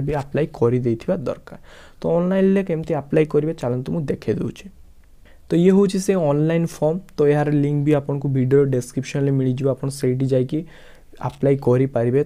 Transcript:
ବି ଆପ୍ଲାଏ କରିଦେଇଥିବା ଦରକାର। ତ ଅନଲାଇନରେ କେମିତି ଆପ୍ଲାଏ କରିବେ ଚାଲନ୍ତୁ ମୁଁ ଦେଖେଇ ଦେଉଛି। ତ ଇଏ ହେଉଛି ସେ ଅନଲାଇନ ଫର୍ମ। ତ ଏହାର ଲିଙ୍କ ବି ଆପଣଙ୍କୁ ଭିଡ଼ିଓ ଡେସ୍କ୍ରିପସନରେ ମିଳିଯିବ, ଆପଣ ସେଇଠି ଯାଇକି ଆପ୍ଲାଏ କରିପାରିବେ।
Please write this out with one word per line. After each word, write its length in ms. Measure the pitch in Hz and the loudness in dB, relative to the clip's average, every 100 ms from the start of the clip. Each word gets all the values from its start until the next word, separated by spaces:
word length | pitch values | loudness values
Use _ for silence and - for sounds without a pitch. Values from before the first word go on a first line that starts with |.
| 139 | -2
ବି 60 | 147 | -4
ଆପ୍ଲାଏ 240 | - - 156 - | -4 -4 -4 0
କରିଦେଇଥିବା 560 | 120 123 120 113 - 185 127 | 0 0 0 -2 -4 -4 -6
ଦରକାର। 320 | - - - - - - - | -8 -12 -20 -20 -20 -20 -8
ତ 40 | 165 165 | -2 0
ଅନଲାଇନରେ 440 | 180 190 190 196 190 | 0 2 2 2 0
କେମିତି 240 | 160 165 156 | -4 -4 -6
ଆପ୍ଲାଏ 240 | 139 156 151 | 0 0 2
କରିବେ 200 | 147 151 165 | 0 -2 -2
ଚାଲନ୍ତୁ 280 | 123 127 131 | -4 -4 -4
ମୁଁ 80 | 170 135 | -4 -4
ଦେଖେଇ 240 | - - 98 | -4 -4 -4
ଦେଉଛି। 260 | 113 - 196 - - - - - - - - | -4 -8 -18 -20 -20 -20 -20 -20 -20 -20 -2
ତ 40 | 165 | 2
ଇଏ 80 | 180 190 | 4 4
ହେଉଛି 200 | 202 190 185 | 2 0 0
ସେ 80 | 190 151 | 0 2
ଅନଲାଇନ 340 | 147 156 165 165 - | 2 2 0 -2 -2
ଫର୍ମ। 200 | 151 175 - - | -2 -2 -6 0
ତ 40 | 147 | 2
ଏହାର 180 | 147 147 147 | 2 2 2
ଲିଙ୍କ 160 | 143 147 143 | 2 0 2
ବି 60 | 147 | 0
ଆପଣଙ୍କୁ 280 | 143 143 143 135 | 0 -4 -2 0
ଭିଡ଼ିଓ 260 | 127 139 139 127 | 2 4 4 0
ଡେସ୍କ୍ରିପସନରେ 560 | 120 - 127 143 139 135 | -4 -8 -6 -2 0 0
ମିଳିଯିବ, 280 | 131 127 135 127 | 0 0 -2 -2
ଆପଣ 120 | 139 135 | -6 -2
ସେଇଠି 260 | 131 127 131 | -2 0 0
ଯାଇକି 260 | 131 131 156 156 - - - - - 123 | 0 0 -4 -8 -14 -20 -20 -20 -10 -8
ଆପ୍ଲାଏ 280 | - 135 139 120 | 0 0 2 2
କରିପାରିବେ। 540 | 123 135 120 120 131 | 2 2 0 0 0